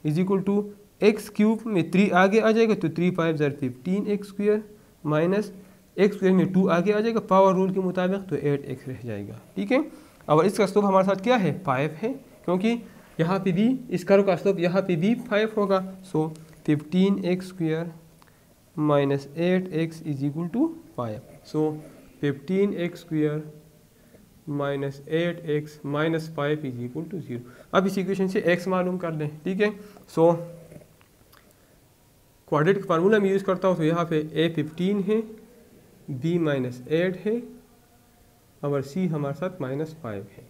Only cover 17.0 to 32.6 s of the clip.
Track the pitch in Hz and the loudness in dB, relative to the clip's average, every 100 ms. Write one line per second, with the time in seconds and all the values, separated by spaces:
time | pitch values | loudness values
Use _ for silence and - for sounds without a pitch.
17 | 190 190 175 185 - - 160 160 170 - | 4 2 0 -2 -6 -6 -4 -2 -6 -12
18 | - - - _ _ _ _ - 151 143 | -20 -20 -20 _ _ _ _ -2 2 4
19 | 139 139 - 165 175 185 185 156 165 160 | 4 0 -4 -2 0 0 0 -4 -4 -6
20 | 165 135 143 147 170 233 320 - - - | -6 -4 -4 -4 -4 0 -2 -2 -14 -8
21 | 117 107 - - - 156 156 151 - - | -8 -8 -14 -20 -6 -2 -2 -4 -14 -20
22 | - - 143 147 - 185 202 170 175 175 | -20 -4 -4 -4 -2 0 2 0 -6 -6
23 | - 156 151 151 156 - - _ _ _ | -6 0 0 -2 -8 -18 -20 _ _ _
24 | _ - - - - 143 143 139 139 139 | _ -20 -20 -18 -8 -4 -2 -2 -6 -8
25 | - 160 175 165 160 147 151 - 139 147 | -4 -2 0 -4 -2 -2 -4 -12 -6 -2
26 | 160 160 160 151 143 151 143 120 123 147 | 0 -2 -4 -4 -2 -2 -4 -8 -8 -8
27 | 165 185 127 120 - - - - 190 190 | -10 -10 -8 -10 -12 -20 -2 0 0 -2
28 | 180 190 190 190 165 175 185 185 180 180 | -2 -2 0 0 2 0 0 -2 -2 -4
29 | 170 156 147 151 180 190 214 208 - - | -6 -4 -6 -6 -6 0 0 -2 -18 -20
30 | - - 165 170 - - - - - _ | -6 4 4 4 -4 -16 -20 -20 -20 _
31 | _ _ _ - _ _ _ _ _ _ | _ _ _ -20 _ _ _ _ _ _
32 | _ _ _ _ - 151 | _ _ _ _ -4 2